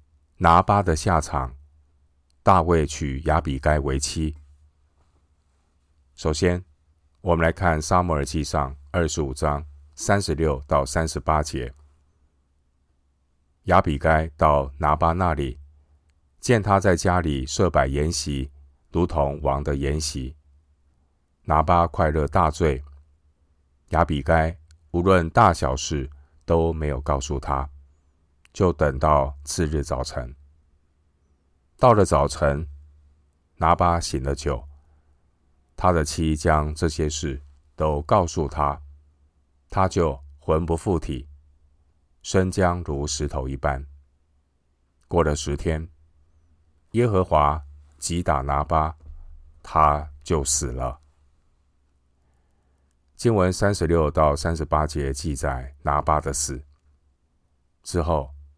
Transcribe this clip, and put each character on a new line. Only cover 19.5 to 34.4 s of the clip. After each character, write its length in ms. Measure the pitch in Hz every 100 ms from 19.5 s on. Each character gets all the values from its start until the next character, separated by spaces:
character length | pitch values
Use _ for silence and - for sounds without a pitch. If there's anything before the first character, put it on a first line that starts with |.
| 69
的 100 | 71
筵 240 | 71 69 76
席。 380 | 73 71 65 - _ _ _ _ _ _ _ _ _ _
拿 180 | - 78
八 240 | 78 87 85
快 240 | - 80
乐 180 | 78 71
大 220 | 92 80
醉。 340 | - 82 65 - - _ _ _ _ _ _ _ _ _
亚 160 | 80
比 160 | 82 73
该 340 | 69 82 80 85 - - _
无 100 | 85
论 300 | 90 92 82
大 240 | - 107
小 200 | 82 65
事 360 | 67 - 76 67 - - _
都 260 | - 82 82
没 180 | 78 76
有 120 | 67
告 180 | 71 71
诉 220 | 65 67
他， 260 | 69 67 67 - - _ _ _ _ _ _
就 180 | - 92
等 240 | 80 73 67
到 360 | 78 73 69 71
次 220 | - -
日 180 | 78 78
早 220 | 69 64
晨。 320 | - - 60 65 - _ _ _ _ _ _ _ _ _ _ _ _ _
到 160 | 127
了 100 | 107
早 240 | 95 73 71
晨， 400 | - 71 71 80 - - _ _ _ _ _ _ _
拿 180 | 82
八 240 | 85 90 85
醒 240 | - 71
了 120 | 67
酒， 280 | 69